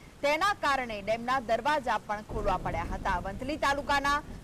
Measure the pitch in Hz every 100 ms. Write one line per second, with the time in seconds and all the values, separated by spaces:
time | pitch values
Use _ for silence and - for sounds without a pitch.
0 | - - 285 311 392 403 302 269 247 208
1 | 196 226 233 269 233 226 247 302 247 214
2 | - 208 214 220 202 180 185 165 180 190
3 | 202 185 190 202 254 302 285 277 285 285
4 | 277 285 - -